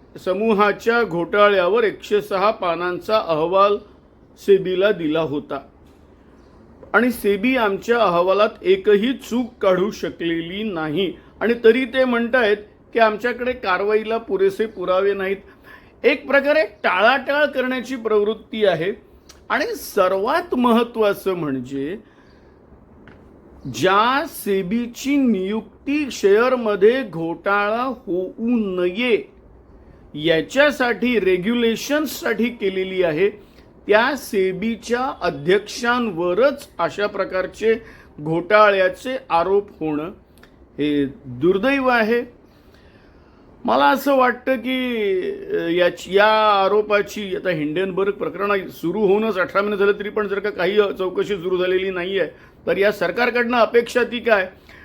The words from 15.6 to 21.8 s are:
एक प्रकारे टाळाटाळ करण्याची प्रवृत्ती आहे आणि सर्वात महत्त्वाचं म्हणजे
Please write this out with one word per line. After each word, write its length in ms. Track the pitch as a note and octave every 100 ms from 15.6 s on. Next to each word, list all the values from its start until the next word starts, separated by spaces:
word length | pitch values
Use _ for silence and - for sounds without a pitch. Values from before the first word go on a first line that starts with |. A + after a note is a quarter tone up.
| - - - _
एक 220 | B3 C#4+ -
प्रकारे 380 | C#4 C#4+ D#4
टाळाटाळ 800 | - - A3 F3+ A3 C4 B3 C#4+
करण्याची 520 | D4 C4+ B3+ B3+ G#3+ C4
प्रवृत्ती 680 | A3+ G#3+ G#3 A3 - A3
आहे 280 | G3+ D#3+ F3+ A#3 - - - - -
आणि 180 | A#3 A4+
सर्वात 880 | G#4+ - G3+ F#3 F#3+ A3 E4 F4
महत्त्वाचं 800 | B3 A#3+ A3+ A#3 A3+ G#3 G3 F#3+
म्हणजे 640 | F3+ D3+ C3 B2 C#3